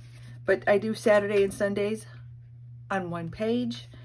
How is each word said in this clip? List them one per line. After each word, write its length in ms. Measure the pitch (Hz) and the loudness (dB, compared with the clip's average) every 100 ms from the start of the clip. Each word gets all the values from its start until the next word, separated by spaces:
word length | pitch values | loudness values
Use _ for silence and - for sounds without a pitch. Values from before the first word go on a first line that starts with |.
| - - - - - | -18 -20 -18 -8 0
But 160 | 190 - | 2 4
I 120 | 202 | 2
do 160 | 220 | 2
Saturday 500 | 208 226 208 202 208 | 0 4 4 4 2
and 80 | 196 | 2
Sundays 540 | - 202 202 202 220 - - - - - - - - - | 0 -2 0 -2 -4 -8 -18 -18 -18 -20 -20 -18 -18 -6
on 200 | 196 175 | -4 -4
one 180 | 170 170 | -6 -8
page. 580 | - 220 240 240 - - - | -4 0 0 -2 -6 -12 -18